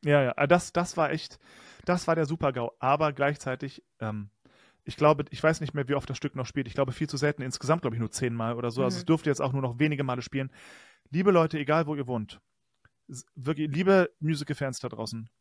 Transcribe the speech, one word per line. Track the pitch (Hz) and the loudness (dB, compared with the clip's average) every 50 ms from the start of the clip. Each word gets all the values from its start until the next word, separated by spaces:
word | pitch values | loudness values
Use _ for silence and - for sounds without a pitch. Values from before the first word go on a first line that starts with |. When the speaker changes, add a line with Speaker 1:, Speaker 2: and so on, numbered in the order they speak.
| - | 2
Speaker 1:
Ja, | 151 147 143 135 | 4 4 4 4
ja, | 123 - - | 2 2 0
äh, | 147 139 | 4 4
das, | 170 175 - - _ | 4 4 4 0 _
das | 175 175 175 - - | -2 -2 -2 0 0
war | 160 143 | 0 0
echt, | 143 160 - - - - _ - - - - - - - - | 0 -4 -6 -10 -18 -20 _ -20 -20 -20 -20 -20 -20 -14 -2
das | - 175 175 - - | -2 -2 0 2 0
war | 165 | 2
der | 160 156 | 2 2
Super-GAU. | 139 156 165 - 143 131 127 117 120 - _ | 0 0 0 0 0 0 0 -4 -6 -6 _
Aber | - 127 139 147 160 151 143 | 0 2 2 4 2 0 2
gleichzeitig, | 123 139 139 147 143 - 135 127 127 - 135 - - _ _ _ _ | 2 2 0 0 0 -4 -6 -4 -4 -6 -10 -10 -12 _ _ _ _
ähm, | - 110 107 107 104 104 _ _ _ - _ _ _ _ _ _ _ | -6 -6 -6 -6 -8 -12 _ _ _ -20 _ _ _ _ _ _ _
ich | - - - | -14 -4 2
glaube, | 151 151 156 143 143 - | 4 4 4 4 0 -8
ich | - - | -8 0
weiß | - 160 160 - | 2 2 2 2
nicht | 160 139 - | -4 -6 -4
mehr, | 151 135 123 | -4 -2 -2
wie | 143 | -2
oft | 143 - - | -2 -2 -6
das | 135 - | -10 -6
Stück | - 143 - | -6 -6 -6
noch | 143 127 | -6 -8
spielt. | - - 143 135 120 | -6 -4 -4 -6 -4
Ich | - | 0
glaube, | - 139 131 | -2 0 0
viel | 123 - 165 147 | 0 -4 -4 -4
zu | - 139 | -2 0
selten. | 135 147 147 - | 0 0 0 -2
Insgesamt, | 135 131 127 - - 131 156 170 | -6 -8 -6 -6 0 0 0 0
glaube | - 131 110 | 0 -2 -2
ich, | 113 | -2
nur | 117 110 | -4 -4
zehn | - - - 123 117 | -4 -2 -2 -2 -2
Mal | 117 113 113 120 | -2 -2 -2 -2
oder | 117 120 120 | -2 -4 -4
so. | 113 123 135 | -2 0 0
Also | 127 123 | 0 0
Speaker 2:
Mhm. | 120 | -2
Speaker 1:
es | 120 | 2
dürfte | - 160 160 - 151 | 2 2 2 2 0
jetzt | 139 127 | 0 0
auch | 143 139 127 | 0 -2 -2
nur | 139 | -2
noch | 131 123 120 120 | -2 -2 0 0
wenige | 147 156 151 135 143 | 0 0 2 0 -2
Male | 131 123 123 | -2 -2 -4
spielen. | 123 - - 139 135 135 _ - - - - - - - _ _ _ _ | -6 -6 -4 -4 -4 -4 _ -16 -20 -20 -20 -20 -20 -20 _ _ _ _
Liebe | - 160 190 202 | -2 2 4 6
Leute, | 196 175 165 160 - 156 | 6 6 6 4 0 -4
egal | 147 131 151 160 165 147 | 0 2 2 2 2 0
wo | 156 | -2
ihr | 143 139 120 | -4 -4 -4
wohnt, | 127 117 107 98 - - _ _ _ _ _ _ _ _ _ _ _ _ _ _ | -2 -4 -4 -6 -10 -20 _ _ _ _ _ _ _ _ _ _ _ _ _ _
s-, | - 123 - _ _ | -16 -16 -16 _ _
wirklich, | - 127 135 156 143 151 151 | -8 -4 -4 -2 -2 -2 -2
liebe | 139 147 185 185 196 190 180 - _ _ | 0 0 4 6 6 6 6 4 _ _
Musical-Fans | 151 151 160 143 147 - 147 - 143 135 127 - | -2 0 0 0 -2 -4 -4 -4 -4 -6 -6 -6
da | - 123 | -8 -8
draußen | - 110 113 110 - 113 113 113 _ _ | -6 -6 -8 -6 -6 -8 -10 -12 _ _